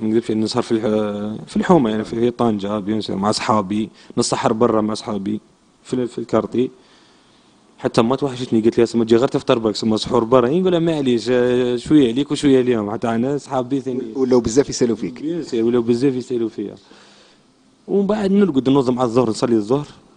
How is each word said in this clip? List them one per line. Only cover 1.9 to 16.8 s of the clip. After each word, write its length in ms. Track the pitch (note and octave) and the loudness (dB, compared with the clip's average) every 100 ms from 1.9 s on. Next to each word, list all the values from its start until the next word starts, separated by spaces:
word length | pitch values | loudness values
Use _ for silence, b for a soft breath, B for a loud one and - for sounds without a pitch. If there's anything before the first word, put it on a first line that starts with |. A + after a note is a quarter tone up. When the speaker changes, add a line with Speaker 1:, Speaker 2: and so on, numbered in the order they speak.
Speaker 1:
يعني 140 | G#2+ | -2
في، 120 | G#2+ A2+ | -4 -2
في 140 | A#2+ | 0
طنجه، 480 | A#2+ A#2 G#2 G2 G#2+ | 0 0 0 -2 -4
بيان 220 | G2 G#2+ | -4 -4
سور، 160 | G2+ F#2+ | -4 -2
مع 140 | G#2 | -2
صحابي، 580 | G#2 - G#2+ F#2+ G#2+ G#2+ B B - | -2 0 0 0 -4 -6 B B -4
نسهر 340 | A#2+ C3+ B2+ | -2 -2 -2
برا 280 | A2 A#2 A2 | 2 2 2
مع 140 | G#2+ | -2
صحابي 460 | G#2+ - G2+ G2+ G#2+ - _ _ _ | -4 -6 -6 -6 -8 -10 _ _ _
في 100 | - | -6
ال-، 140 | C3 A#2+ | -4 -4
في 100 | - | -6
الكارتي. 520 | A2+ A2 G2+ A2+ B2+ - b b b b b b b b _ - | -2 -2 0 -2 -4 -6 b b b b b b b b _ -8
حتى 240 | B2+ B2 | -2 0
ما 140 | A2+ C3 | 2 0
توحشتني، 440 | C#3+ B2 B2+ A2+ | -4 -6 -2 0
قالت 180 | A2+ A#2+ | 2 2
لي: 60 | |
"اسما 200 | A#2 A#2 | 2 2
تجي 120 | A2+ A#2 | 2 4
غير 120 | C#3 | 2
تفطر 300 | C#3 - A#2+ | 0 0 0
برك، 180 | A2 - | 0 -2
سما 200 | A2+ G#2+ | 0 -2
سحور 280 | - B2 | 0 0
برا." 240 | A2+ B2+ A#2+ | 4 4 4
إي 120 | E3+ | 2
نقول 120 | F#3 | 0
لها: 80 | E3+ | 0
"ما 160 | E3 D3+ | 0 0
عليش، 300 | C3 A#2 A2 | 0 0 0
آه، 480 | B2+ B2 B2 B2 A#2+ | 0 2 0 0 -2
شويه 360 | - D3+ A#2+ | 2 4 4
ليك 180 | B2 D3 | 2 -2
وشويه 300 | D3 C#3+ C3 | 0 4 4
اليوم، 300 | B2 A#2 G2+ | 4 0 -2
حتى 180 | A2 A#2 | -4 -2
انا 300 | A2+ B2+ C#3+ | -2 -2 -4
صحابي 420 | C3 C3+ B2 C#3 | -4 -4 -2 -4
ثاني." 200 | C3 B2+ A#2 | -4 -6 -6
Speaker 2:
ولاو 260 | C3+ B2+ B2+ | -2 2 2
بزاف 280 | A2+ B2 C3+ | 4 2 2
يسالوا 280 | - A#2+ G#2+ | 2 0 0
فيك. 260 | F2+ - | -6 -8
Speaker 1:
بيان 200 | D3 E3+ | -6 -6
سور، 220 | B2+ A2+ | -4 -2
ولاو 180 | A#2 B2 | 2 2
بزاف 320 | A#2 A#2+ C#3 | 2 2 0
يسالوا 340 | B2+ A#2 A#2+ A2+ | -2 -4 -4 -4
فيا. 260 | - G2 G2+ | -6 -10 -12